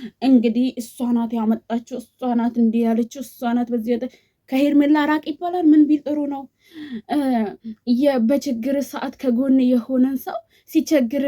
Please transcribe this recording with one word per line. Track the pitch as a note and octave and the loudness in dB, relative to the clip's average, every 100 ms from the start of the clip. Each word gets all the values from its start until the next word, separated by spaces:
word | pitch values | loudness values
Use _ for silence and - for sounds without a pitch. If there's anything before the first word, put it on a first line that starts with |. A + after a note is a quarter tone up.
| A#3 - | -18 -4
እንግዲህ | C4 C4 A#3 A3+ B3+ - | 4 4 4 0 -2 -4
እሷ | A3+ - A#3+ | -10 -8 -2
ናት | A#3+ A#3 | -2 -2
ያመጣችው፣ | A#3 A3 A3+ - A#3 A#3 B3 | -2 -2 -2 -4 -8 -8 -12
እሷ | - _ B3+ | -14 _ -4
ናት | A#3 A#3 A#3+ | -2 0 2
እንዲህ | A3+ A3+ | 0 2
ያለችው፣ | A3+ A3+ A#3+ C#4 | 0 0 -2 -8
እሷ | - - A#3+ | -16 -8 -4
ናት | A#3+ A#3+ | -2 -2
በዚህ | A#3+ A3 | -4 -4
ያለ-፣ | A#3+ B3+ - _ _ _ | -4 -6 -12 _ _ _
ከሄርሜላ | C4 C#4+ D4 C#4+ D4+ D4 | 0 2 4 4 2 2
ራቅ | D4+ D#4+ | 0 -4
ይባላል። | D4 F4 F4+ E4 | -8 -6 0 4
ምን | D4+ | 6
ቢል | D4 D4+ | 6 2
ጥሩ | C#4+ D4 C#4+ | -2 -4 -4
ነው? | C#4 C4+ _ _ D#4+ D4 A#3 - | -6 -12 _ _ -16 -12 -12 -4
እ፣ | D4 C4+ A#3+ G#3 - A3+ G#3+ - | -2 0 0 -2 -6 -14 -10 -2
የ-፣ | A#3+ C#4+ C4 | 0 2 2
በችግር | A3+ C#4 C#4+ A#3 B3 C#4 | 2 0 -2 -4 -2 -2
ሰዓት | C4+ C#4+ C4 - | -4 -6 -10 -6
ከጎን | C4+ A#3 C4+ C4 | -2 0 2 2
የሆነን | B3 B3 A3+ C4 C4 C4+ | 4 2 0 0 0 -2
ሰው | - E5 - _ _ | -8 -12 -12 _ _
ሲቸግር | D#4+ C4 D#4 A#3+ C#4 | -2 2 2 0 -2